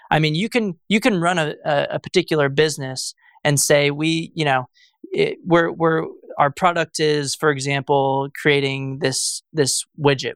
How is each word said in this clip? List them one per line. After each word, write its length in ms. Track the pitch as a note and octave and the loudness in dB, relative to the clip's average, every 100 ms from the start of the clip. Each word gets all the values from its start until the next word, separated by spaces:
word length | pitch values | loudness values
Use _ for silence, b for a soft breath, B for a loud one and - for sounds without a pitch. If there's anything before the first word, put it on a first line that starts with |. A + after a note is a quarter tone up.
| B | B
I 80 | D#3 | 0
mean, 140 | D#3 | 2
you 140 | D#3 A3+ | 0 -2
can, 260 | A#3+ G#3 E3 - | -2 -2 -6 -2
you 100 | G#3 | 0
can 200 | C4 F#3 | 2 2
run 180 | E3+ F3+ | 2 0
a, 160 | D3+ - | -2 -4
a, 220 | D#3+ C#3+ - | -2 -2 -2
a 80 | D3 | -4
particular 480 | - F#3 - D#3 C#3 | -2 -2 0 0 2
business 640 | C#3 D#3 D3 C3+ C3 - - b b | 2 0 0 -8 -8 -10 -12 b b
and 160 | D3 C#3+ | 0 2
say, 300 | - D3 C#3+ | 4 4 2
"We, 420 | D3 D#3+ E3 E3+ | 0 -2 -2 -4
you 100 | E3 | -4
know, 240 | D3 C3 B2+ _ b b - | 0 0 -2 _ b b -6
it, 260 | B3 D3+ - | -2 0 -2
we're, 260 | E3+ E3+ E3 | 2 2 2
we're, 360 | E3 E3 D#3+ D#3+ - - - | 0 0 0 -4 -10 -6 0
our 120 | C#3+ | 0
product 480 | - F3+ E3+ D#3 - | 2 0 0 -2 -2
is, 380 | D3+ D3 C#3 - | 0 0 -2 -2
for 140 | D#3 | 0
example, 800 | C3+ C#3 C#3 C3+ C#3+ C3+ C3+ C#3+ - | 0 -2 -2 0 0 2 -2 -4 -2
creating 580 | D#3 C#3+ C#3 C3+ C3+ C3+ | 0 2 0 -4 -6 -4
this, 420 | C3+ C3 - - - | -4 -2 -4 -8 -6
this 320 | D#3 C3 - - - | -2 0 -2 -6 0
widget, 300 | C#3+ C3+ A#2+ | 2 2 -2